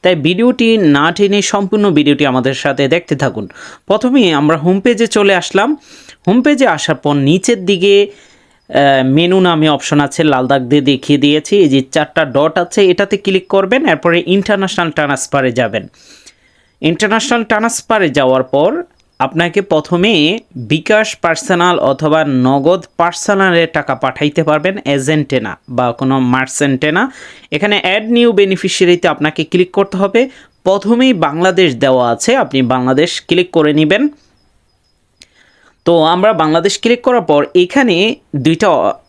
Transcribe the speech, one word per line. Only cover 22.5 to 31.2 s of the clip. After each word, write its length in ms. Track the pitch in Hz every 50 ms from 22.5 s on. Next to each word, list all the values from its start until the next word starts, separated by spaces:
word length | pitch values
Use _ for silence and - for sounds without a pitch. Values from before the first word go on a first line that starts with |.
| 135 139 135 160 180 185 - _ _
পার্সোনালে 680 | - 170 175 170 - - - 202 196 196 185 175 170 165
টাকা 280 | 160 - 156 143 - 135
পাঠাইতে 480 | 123 - 131 123 - 147 147 147 175 156
পারবেন, 340 | 151 151 156 151 185 190 202 -
এজেন্টে 540 | 135 143 143 131 139 156 151 143 - 139 127
না 180 | 107 98 - _ _ -
বা 220 | 123 120 127 120
কোনো 280 | 117 - 139 131 135 135
মার্চেন্টে 720 | 127 123 123 131 131 131 - - 147 143 135 127 151 151
না। 200 | 156 185 240 269 - - - - - - - _
এখানে 280 | - 151 202 208 208 196 -
অ্যাড 280 | 185 190 214 214 220
নিউ 200 | 240 240 240 233
বেনিফিশিয়ারিতে 760 | 208 190 202 190 190 175 - 185 - - 185 175 175 175 -
আপনাকে 360 | 175 151 - 151 156 - - 156
ক্লিক 280 | - - 175 180 180
করতে 260 | - 196 196 196 -
হবে। 320 | 185 196 196 196 233 262 262 - - - _ _ _ _
প্রথমেই 500 | 185 190 202 196 202 233 240 262 262 247
বাংলাদেশ 640 | 175